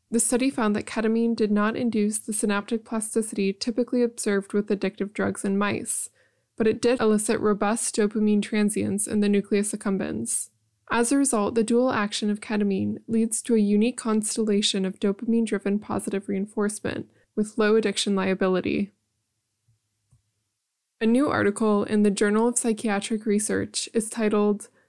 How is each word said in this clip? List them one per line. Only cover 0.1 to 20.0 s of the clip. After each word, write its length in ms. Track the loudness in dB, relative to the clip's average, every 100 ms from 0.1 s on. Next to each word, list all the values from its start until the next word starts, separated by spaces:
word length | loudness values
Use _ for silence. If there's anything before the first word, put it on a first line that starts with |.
The 80 | -2
study 320 | 0 0 0
found 240 | 0 -2 -2
that 100 | -4
ketamine 500 | -2 0 2 0 0
did 140 | 0
not 260 | 2 0 0
induce 440 | -2 0 0 -2
the 140 | -6
synaptic 520 | -2 0 -2 -2 -6 -4
plasticity 680 | -6 -4 -4 -2 -2 -2
typically 520 | -2 -4 -2 0 0
observed 500 | 0 -2 -2 -2 0
with 140 | -2 0
addictive 440 | -2 -2 -4 -6
drugs 320 | -2 -4 -2
in 140 | -2 0
mice, 540 | 0 -2 -4 -6 -8 _ _ _ _ -2
but 120 | 0
it 160 | 2
did 180 | 2 2
elicit 380 | 2 2 2 0
robust 560 | 0 2 0 0 -2 0
dopamine 440 | 0 2 2 2
transients 680 | 2 0 2 0 -2 -2 -2
in 140 | 0
the 80 | 2
nucleus 420 | 2 2 0 0
accumbens. 800 | -4 -4 -2 -2 -6 -4 -6 -8 _ _ _ -4
As 200 | 0 2
a 60 | 2
result, 380 | 2 2 0 0
the 80 |
dual 280 | 2 2 2
action 380 | 0 -2 -2 -2
of 120 | -4
ketamine 580 | -4 -2 0 0 -2 -6 -2
leads 340 | 0 0 -2
to 140 | 0 2
a 40 |
unique 380 | 4 4 2 0
constellation 880 | -2 -2 -2 -2 0 0 0 0 -4
of 140 | -2
dopamine-driven 800 | -2 -2 0 0 0 -2 -2 -2
positive 500 | -2 -6 -4 -4 -4
reinforcement 800 | -4 -4 -2 -4 -4 -8 -8 -10 _ _ -4
with 220 | -2 2
low 180 | 4 4
addiction 400 | 2 0 0 0
liability. 760 | 0 0 2 0 0 -2 -4 _ _ _ _ _ _ _ _ _ _ _